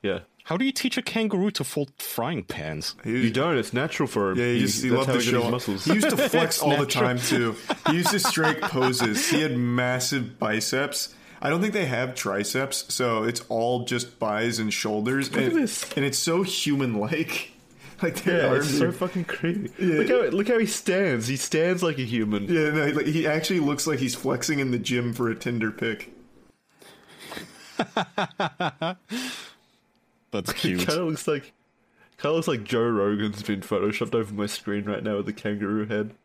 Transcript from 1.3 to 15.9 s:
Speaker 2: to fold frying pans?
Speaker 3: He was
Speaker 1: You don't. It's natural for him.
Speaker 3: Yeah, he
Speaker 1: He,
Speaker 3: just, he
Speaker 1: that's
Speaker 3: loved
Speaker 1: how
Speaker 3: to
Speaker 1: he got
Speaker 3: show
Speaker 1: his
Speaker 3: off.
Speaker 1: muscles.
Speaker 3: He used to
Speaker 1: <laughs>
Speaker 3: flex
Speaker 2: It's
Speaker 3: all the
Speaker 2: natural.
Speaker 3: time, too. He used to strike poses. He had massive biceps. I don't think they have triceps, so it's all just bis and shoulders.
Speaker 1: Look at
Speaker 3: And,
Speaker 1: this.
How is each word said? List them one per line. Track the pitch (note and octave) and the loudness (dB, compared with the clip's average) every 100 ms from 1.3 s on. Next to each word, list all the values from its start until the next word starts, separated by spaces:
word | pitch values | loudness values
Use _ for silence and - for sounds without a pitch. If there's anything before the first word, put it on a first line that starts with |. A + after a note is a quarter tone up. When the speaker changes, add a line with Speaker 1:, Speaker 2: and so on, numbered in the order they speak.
| G3 G3+ | 2 0
Speaker 2:
to | - | 0
fold | C#3 - C#3+ _ | -4 -2 -4 _
frying | - - A#2+ D#3+ | -8 -2 -2 -2
pans? | F2+ - D#2 D#2 - - | -6 -8 -6 -6 -8 -8
Speaker 3:
He | - | -4
was | A#2+ | 2
Speaker 1:
You | A#2 | 2
don't. | A2+ D#3 C#3+ | 2 2 0
It's | G#2+ | 0
natural | A#2+ D#3 - C#3 | -2 -2 -2 -2
for | A#2 G2 | 2 0
him. | F#2+ | 2
Speaker 3:
Yeah, | A#2+ | 2
he | A#2+ | 2
Speaker 1:
He, | |
Speaker 3:
just, | G#2 G#2 | 2 0
he | B2+ | 2
Speaker 1:
that's | B2+ | 2
Speaker 3:
loved | C3 | 2
Speaker 1:
how | |
Speaker 3:
to | B2 | 2
Speaker 1:
he | |
got | A#2+ | 2
Speaker 3:
show | B2+ | 2
Speaker 1:
his | A#2 | 2
Speaker 3:
off. | |
Speaker 1:
muscles. | B2 A2+ G2 - | -2 -2 -2 2
Speaker 3:
He | |
used | G3+ D4 | 4 4
to | A#3+ | 2
Speaker 1:
<laughs> | C4+ | 2
Speaker 3:
flex | D#3 D#3+ - | 2 2 2
Speaker 2:
It's | |
Speaker 3:
all | D3 | 2
the | D3 | 2
Speaker 2:
natural. | C#3 C3+ B2 | 2 2 2
Speaker 3:
time, | B2 | 2
too. | A#2+ - A#2 G#2+ - - - | 2 2 2 -2 -6 -2 0
He | E3 | 2
used | F3+ | 2
to | G3 | 2
strike | - - D#3 D3+ | 0 2 2 0
poses. | G3+ C3 C3 B2 A#2 G#2 - | -2 0 2 2 0 0 2
He | D3+ | 2
had | D3+ B2 | 2 0
massive | A#2+ B2 B2 B2+ B2 C#3 A2 - | 0 0 0 0 0 -2 -4 -4
biceps. | G#2+ G#2+ G#2+ C3 C#3+ - - - - - | -2 0 0 -2 -2 -4 -8 -12 -20 -6
I | C#3 | -2
don't | E3 | 0
think | G#3 | 0
they | G#3+ D3+ | 0 -2
have | A#2+ C3 | -2 -4
triceps, | A2+ G2+ G2 G#2 - C3+ - - | -4 -4 -2 -2 -2 -2 -4 -6
so | - B2 A2+ | -2 0 2
it's | A2 A#2+ - | 0 -2 -4
all | A2+ A#2 B2+ A#2+ | -2 0 -2 -2
just | B2 A#2+ - | -4 -4 -4
bis | A2 G#2 A#2 A2 | -2 0 0 0
and | A2 | -2
shoulders. | - A2 G#2+ A2 C3+ C3+ | -2 -2 0 0 0 0
Speaker 1:
Look | - | 0
at | C3 | 2
Speaker 3:
And, | E4 | 2
Speaker 1:
this. | B3 - - | 2 -2 -4